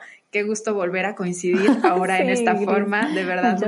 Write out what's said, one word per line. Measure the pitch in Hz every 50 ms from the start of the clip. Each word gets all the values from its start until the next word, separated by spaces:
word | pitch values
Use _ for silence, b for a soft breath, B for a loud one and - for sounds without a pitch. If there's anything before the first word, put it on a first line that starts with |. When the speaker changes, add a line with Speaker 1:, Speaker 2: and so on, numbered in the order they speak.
| B B B B B _
Speaker 1:
Qué | - 208 208
gusto | 208 220 214 - 220 208
volver | 202 180 180 185 185 185
a | 202 214
coincidir | - 190 180 175 - - 180 180 190 196 226
Speaker 2:
<laughs> | 269 - -
Speaker 1:
ahora | 185 180 185 185 190 190 -
en | - 247
Speaker 2:
Sí, |
Speaker 1:
esta | 247 247 233 - -
Speaker 2:
Gris. | 202 202
Speaker 1:
forma. | 190 170 208 208 208 208 208 233 302 311
De | 190 185
verdad, | 180 185 180 180 180 190
Speaker 2:
Muchas | 190 208